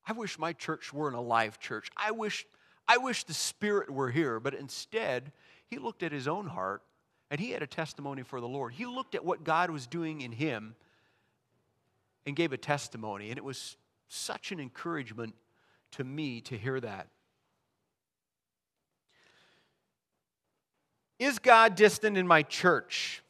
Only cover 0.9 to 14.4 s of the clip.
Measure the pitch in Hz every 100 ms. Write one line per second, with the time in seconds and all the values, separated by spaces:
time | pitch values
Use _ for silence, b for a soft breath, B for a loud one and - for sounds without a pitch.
0.9 | 139 147 123 120 113 110 110 - 110 -
1.9 | - 208 226 214 - - b b b -
2.9 | 240 262 233 - 156 - - 208 202 -
3.9 | 135 131 127 151 113 127 135 135 - -
4.9 | 220 220 123 135 - b b b 233 220
5.9 | - 170 147 127 175 196 - 95 101 _
6.9 | _ _ _ _ 147 226 262 147 - 156
7.9 | - 143 135 123 131 120 139 120 127 247
8.9 | 247 262 - 170 185 160 160 180 156 120
9.9 | 170 160 156 127 117 156 117 110 113 b
10.9 | b b b b b _ _ _ _ _
11.9 | _ _ _ - 143 170 127 - 143 -
12.9 | 117 110 101 104 131 120 131 - - _
13.9 | _ _ - - -